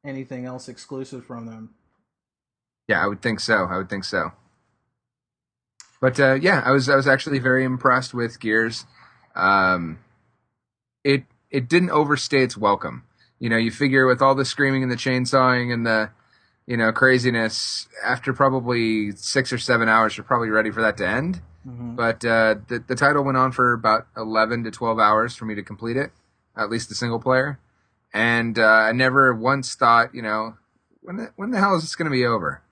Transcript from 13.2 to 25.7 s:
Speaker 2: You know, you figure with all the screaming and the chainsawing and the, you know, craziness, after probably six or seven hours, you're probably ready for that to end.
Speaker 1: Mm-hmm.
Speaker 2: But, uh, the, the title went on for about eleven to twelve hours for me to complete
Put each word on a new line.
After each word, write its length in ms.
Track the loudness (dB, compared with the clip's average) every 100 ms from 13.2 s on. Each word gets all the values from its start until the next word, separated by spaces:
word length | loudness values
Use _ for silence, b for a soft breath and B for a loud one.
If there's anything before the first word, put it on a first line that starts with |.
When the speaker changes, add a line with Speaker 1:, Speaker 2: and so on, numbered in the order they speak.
| _ _
Speaker 2:
You 80 | -2
know, 80 | 0
you 140 | -2
figure 340 | 0 2 4 4
with 160 | 4
all 140 | 4 4
the 100 | 0
screaming 380 | 0 0 0
and 80 | -2
the 40 | -2
chainsawing 760 | -2 -2 0 2 4 2 0
and 120 | -2 0
the, 260 | 0 -2 _ _ _ _ _ -6
you 100 | 0
know, 140 | 0
craziness, 960 | 4 4 4 2 0 0 -2 -8 -8 -12 -8
after 300 | -4 -4 -4
probably 800 | 2 2 2 -2 0 0 0 -2
six 400 | -6 -4 -2 -2
or 60 | -4
seven 320 | 0 0 4
hours, 260 | 4 4 -2
you're 80 |
probably 260 | -2 -2 2
ready 220 | 0 0
for 100 | 0
that 160 | 0 0
to 100 | -2
end. 340 | -2 -4 -6 -10 _ -18
Speaker 1:
Mm-hmm. 280 | -12 -10 -4
Speaker 2:
But, 280 | -2 -2
uh, 320 | 0 2 2 0 -4
the, 160 | -10 -6
the 100 | 0
title 280 | 2 2
went 140 | 0 0
on 140 | 0
for 220 | 2 0
about 340 | 2 0 0 -2 -12
eleven 480 | -4 0 0 -2
to 80 | -6
twelve 280 | -6 -4 2
hours 360 | 4 4 0 -6
for 100 | -10
me 100 | -10
to 80 |
complete 340 | -10